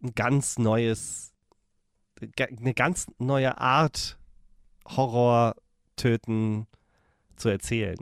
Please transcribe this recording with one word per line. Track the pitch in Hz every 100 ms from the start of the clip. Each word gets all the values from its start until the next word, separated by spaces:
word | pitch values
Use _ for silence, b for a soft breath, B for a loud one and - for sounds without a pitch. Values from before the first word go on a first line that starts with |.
ein | 123 -
ganz | 117 139 - -
neues, | 110 110 117 110 - - - _ _ _ _ _ _ _ _ - 110 -
ga-, | 127
eine | 120 127
ganz | 120 143 180 - -
neue | 127 139 131 -
Art, | 127 139 156 - - - - - - _ - _ -
Horror, | - 127 120 120 117 113 - _ _ _ -
Töten | 123 113 - 110 110 107 110 _ _ _ _ _ _ -
zu | 113
erzählen. | 98 - 113 98 90